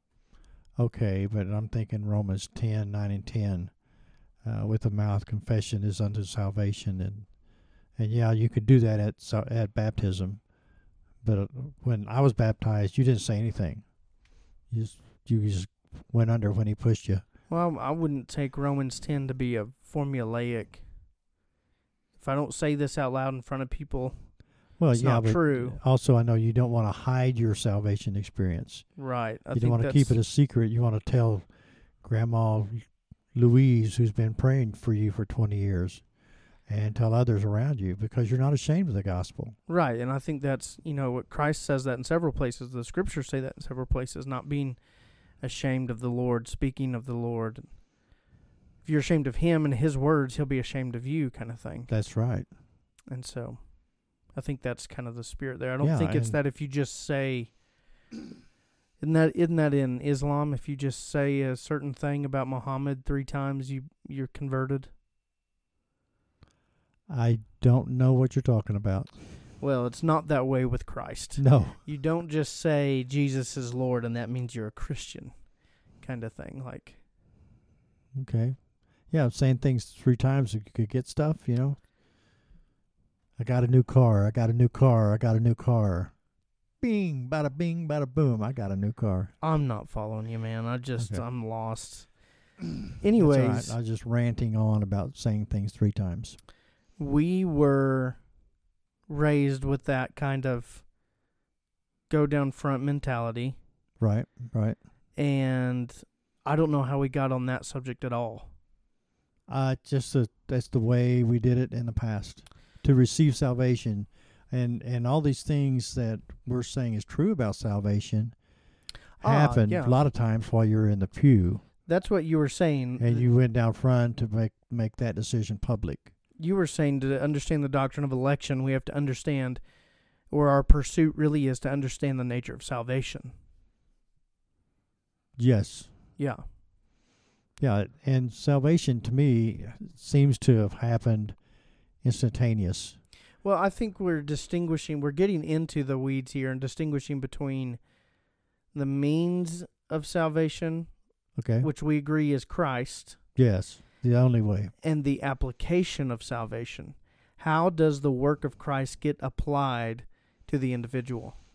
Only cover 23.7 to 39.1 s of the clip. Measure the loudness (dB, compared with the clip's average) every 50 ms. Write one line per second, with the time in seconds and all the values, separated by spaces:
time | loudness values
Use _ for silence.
23.7 | -8 -10 -8 -6 -6 -6 -6 -6 -8 -10 -18 -20 _ _ _ _ _ _ _ _
24.7 | _ 2 4 4 4 4 4 4 4 4 4 4 4 4 4 4 2 0 -2 -4
25.7 | -6 -2 2 4 4 4 6 6 6 6 6 4 4 4 4 2 4 2 2 2
26.7 | 2 2 2 0 -2 -2 -2 -2 0 2 2 2 2 2 2 0 0 0 0 0
27.7 | 0 0 0 0 0 0 -2 -4 -4 -4 -6 -6 -4 -2 -2 0 -2 -2 -6 -10
28.7 | -14 -20 -20 _ _ -12 -8 -6 -4 -4 -4 -4 -6 -8 -8 -4 -2 0 2 2
29.7 | 2 2 2 4 4 4 4 6 4 2 0 0 4 2 2 4 4 2 0 2
30.7 | 2 2 2 2 0 0 -2 0 2 2 4 2 0 -2 -4 _ _ _ _ _
31.7 | _ _ _ _ _ _ -8 -2 -2 0 0 0 0 2 2 2 2 0 -2 -4
32.7 | -6 -10 -12 _ _ _ _ -20 -20 _ _ _ 2 6 6 8 8 8 8 8
33.7 | 6 6 4 2 2 2 2 2 2 2 0 0 0 2 2 4 4 4 2 -2
34.7 | -4 -4 -2 0 2 2 2 0 0 -2 -4 -4 -2 -2 0 0 0 0 0 0
35.7 | 0 0 0 -2 -4 -10 _ _ _ _ _ _ _ -20 _ _ _ _ _ -6
36.7 | -4 -2 -2 -2 0 0 2 2 4 4 4 4 4 4 2 0 0 0 0 0
37.7 | -2 -2 -2 -4 -4 -4 -4 -4 -2 -2 0 0 2 2 2 2 2 0 0 0
38.7 | 0 0 0 0 -2 -2 -2 -2